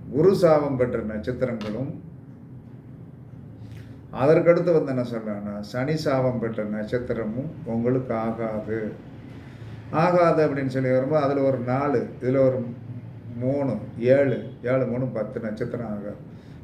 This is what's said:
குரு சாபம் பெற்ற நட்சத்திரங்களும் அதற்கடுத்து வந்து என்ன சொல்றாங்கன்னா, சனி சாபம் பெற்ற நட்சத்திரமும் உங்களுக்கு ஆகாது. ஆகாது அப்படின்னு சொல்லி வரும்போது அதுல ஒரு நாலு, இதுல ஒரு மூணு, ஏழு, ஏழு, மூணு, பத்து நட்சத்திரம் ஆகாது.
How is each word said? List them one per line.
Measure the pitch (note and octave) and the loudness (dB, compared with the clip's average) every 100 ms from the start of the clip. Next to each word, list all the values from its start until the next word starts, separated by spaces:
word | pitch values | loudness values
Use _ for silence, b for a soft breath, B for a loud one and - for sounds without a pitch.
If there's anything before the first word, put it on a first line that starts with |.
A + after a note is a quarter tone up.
| - | -4
குரு | B2+ F#3 F3+ | 4 4 6
சாபம் | E3+ D3+ C#3+ B2+ | 6 6 4 0
பெற்ற | B2 A#2+ G#2+ | 0 0 -4
நட்சத்திரங்களும் | G#2+ B2+ B2 B2+ A2+ G#2 A2 C#3 - - - - - - - - - - - - - - - - - B B B B - A2 | -6 -6 -2 -2 -2 -6 -6 -6 -8 -14 -18 -18 -18 -18 -18 -18 -18 -18 -18 -18 -18 -18 -18 -18 -16 B B B B -10 2
அதற்கடுத்து | C#3 E3 E3 E3+ E3+ | 6 6 6 6 6
வந்து | D#3+ C#3 | 4 4
என்ன | B2+ A#2+ | 0 -2
சொல்றாங்கன்னா, | A#2 G#2+ G2+ G#2 G#2 G#2+ | -4 -6 -6 -6 -8 -6
சனி | B2 C#3 D#3 | -4 -2 0
சாபம் | D#3 C3 B2+ A#2 | 0 2 2 0
பெற்ற | A2+ G#2+ | -2 -2
நட்சத்திரமும் | G#2 G#2+ G#2+ B2 - A2+ G#2+ A#2+ D#3 - A#2 | -4 -4 -2 -2 -2 -4 -4 -4 -6 -8 -4
உங்களுக்கு | A#2 A#2+ C3 B2+ A2+ A2+ | 0 2 2 0 -2 -2
ஆகாது. | A2 A2 G#2+ G#2 A2 G#2+ - - - - B B B B B - D3 | -2 -4 -4 -4 -4 -4 -8 -14 -16 -16 B B B B B -4 2
ஆகாது | F3+ F3+ E3+ D#3 D3+ | 4 6 6 6 4
அப்படின்னு | C#3 C3 C3 | 2 0 0
சொல்லி | B2+ C3 | 2 2
வரும்போது | C3+ D#3 C#3 | 4 2 2
அதுல | C#3+ C3+ | 4 2
ஒரு | B2+ A#2+ | 2 0
நாலு, | C3 D3 B2 G#2+ - | 0 2 0 0 -4
இதுல | A#2+ C3+ C3 | 0 4 4
ஒரு | B2 - - - - - - A2+ A#2 | 4 -2 -8 -12 -12 -12 -14 -12 -4
மூணு, | B2+ C#3+ C3+ G#2 G#2 - A#2+ C#3 | -2 0 0 -2 -6 0 4 6
ஏழு, | C#3 G#2+ - - A#2+ | 6 0 -4 -6 -2
ஏழு, | C3 A#2 | 0 0
மூணு, | B2 B2+ A2 | -2 -2 -2
பத்து | G#2+ A#2 | -4 -6
நட்சத்திரம் | A2 G#2+ A#2 A#2+ G#2+ | -6 -4 -4 -4 -6
ஆகாது. | G#2 G2+ G#2 - B B B | -6 -8 -12 -14 B B B